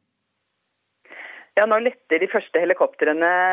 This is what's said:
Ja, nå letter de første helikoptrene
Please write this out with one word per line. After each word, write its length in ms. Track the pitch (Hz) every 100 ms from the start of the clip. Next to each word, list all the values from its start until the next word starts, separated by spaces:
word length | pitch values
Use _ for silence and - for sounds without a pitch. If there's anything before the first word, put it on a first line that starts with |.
| _ _ _ _ _ _ _ _ _ _ - - - - -
Ja, 140 | - 214
nå 80 | 214
letter 400 | 175 - - 160
de 120 | 185
første 320 | 214 - 160
helikoptrene 680 | 175 180 143 - 151 156 170 180 185